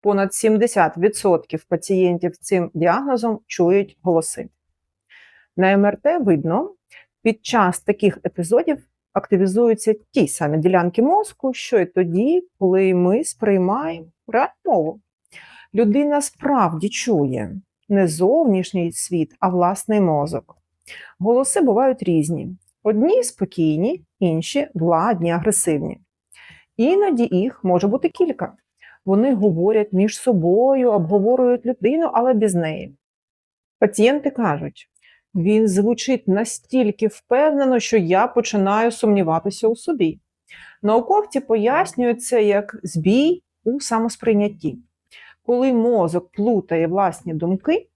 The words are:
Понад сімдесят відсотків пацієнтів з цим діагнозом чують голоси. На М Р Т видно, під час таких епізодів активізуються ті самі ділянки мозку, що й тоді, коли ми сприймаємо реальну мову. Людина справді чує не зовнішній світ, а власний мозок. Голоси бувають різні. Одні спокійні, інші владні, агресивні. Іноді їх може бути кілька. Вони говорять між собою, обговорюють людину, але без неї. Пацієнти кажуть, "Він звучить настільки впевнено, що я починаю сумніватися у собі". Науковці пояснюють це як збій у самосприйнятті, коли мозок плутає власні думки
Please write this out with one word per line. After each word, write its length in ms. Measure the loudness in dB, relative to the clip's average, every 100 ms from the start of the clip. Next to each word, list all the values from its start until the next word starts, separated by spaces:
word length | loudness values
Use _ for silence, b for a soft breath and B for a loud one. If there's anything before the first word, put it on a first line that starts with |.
Понад 340 | 0 0 -2
сімдесят 600 | 0 0 2 2 2 0 2
відсотків 680 | 0 2 0 0 -2 -12
пацієнтів 720 | -6 -6 -2 0 2 0 -4
з 40 | -6
цим 320 | -4 -2 -2
діагнозом 640 | -2 0 0 -2 -2 -2 -6 _
чують 520 | 0 2 2 -2 _
голоси. 460 | -2 -2 -2 -10 -16 _ _ _ _ _ _ b b b b -2
На 160 | 2
М 120 | 4
Р 120 | 2 0
Т 220 | -2 0
видно, 560 | 0 0 0 -2 -4 -12 _ B B _
під 240 | -4 -4 -2
час 340 | 0 2 0
таких 380 | -4 0 0 0
епізодів 640 | -8 -6 0 0 0 -4 _ _ _
активізуються 840 | -8 -2 0 2 2 2 2 0 -4 _
ті 180 | -2 0
самі 300 | 0 -2 0
ділянки 440 | 2 2 2 2
мозку, 520 | 2 2 -2 -6 -6
що 240 | -6 -2 0
й 80 | 0
тоді, 600 | 0 0 0 0 0 -2 _
коли 360 | 0 2 2
ми 300 | 2 2 0
сприймаємо 840 | -2 -4 0 2 0 -2 -4 -10 -16 _ -4
реальну 260 | -2 -2 _
мову. 360 | -2 0 -2 -8 _ _ _ B B B B
Людина 460 | 0 2 2 2 0
справді 680 | -4 _ -2 0 0 -2 -6
чує 680 | -6 -2 0 0 -4 -8 -12 _ _ _
не 200 | 0 2
зовнішній 840 | 2 2 2 2 0 -2 -4 -4
світ, 420 | -4 -4 -4 -4 _
а 80 | -2
власний 520 | 0 0 -2 -2 0
мозок. 560 | 2 0 -2 -6 _ -20 _ _ B B B B
Голоси 420 | 0 2 2 2
бувають 420 | 2 4 2 0
різні. 540 | 0 0 0 -4 -8 -14 _ _
Одні 400 | -2 0 2 2
спокійні, 840 | -2 -6 -8 -2 -2 0 -2 -4 _ _
інші 500 | -2 0 -2 -4 -4
владні, 580 | -4 0 0 0 -2 -2
агресивні. 680 | -2 -2 -2 0 -2 -4 -10 _ _ _ B B B B -2
Іноді 520 | 0 2 2 0 0
їх 320 | 0 -2 -4
може 240 | 0 0 2
бути 200 | 0 -4
кілька. 440 | -2 -2 -2 -8 _ _ _ B B
Вони 300 | -2 2 2
говорять 580 | 2 0 2 2 2 0
між 260 | 0 0 -2
собою, 760 | 0 0 2 2 4 2 2
обговорюють 720 | 0 2 0 2 2 2 0 -2
людину, 440 | -2 -2 0 0
але 220 | 0 2
без 200 | 2 2
неї. 420 | 0 -4 -6 -12 -20 _ _ _ _ _ _ _ _
Пацієнти 520 | -2 2 2 2 -4
кажуть, 580 | -2 -2 -2 -8 -14 -20 b b b b
"Він 340 | -4 0 2 2
звучить 600 | 2 0 -2 -2 -2 0
настільки 800 | 0 -2 -8 _ 0 0 0 -4
впевнено, 720 | -4 _ 2 2 2 0 0
що 180 | 0 0
я 300 | 2 2 2
починаю 640 | 0 -2 -2 0 0 -2
сумніватися 800 | 0 0 2 2 0 -2 -2 -2
у 80 | -2
собі". 440 | -4 -2 -2 -2 _ _ _ B B B
Науковці 580 | 0 0 2 0 0 -6
пояснюють 840 | -2 0 2 0 -2 -2 -2 -2
це 220 | -2 0
як 320 | 2 0 -2 -12
збій 600 | -8 -2 2 2 2 0 _ _
у 160 | -6 -6
самосприйнятті, 960 | -4 -2 -2 -2 0 2 0 -4 -8 -8 _ _ _ B B B -4
коли 260 | 0 2
мозок 580 | 2 2 2 0 -2 -6
плутає 560 | -4 0 0 0 -2 0
власні 480 | 0 -2 -4 -8
думки 540 | -4 -2 -2 0 -2 -4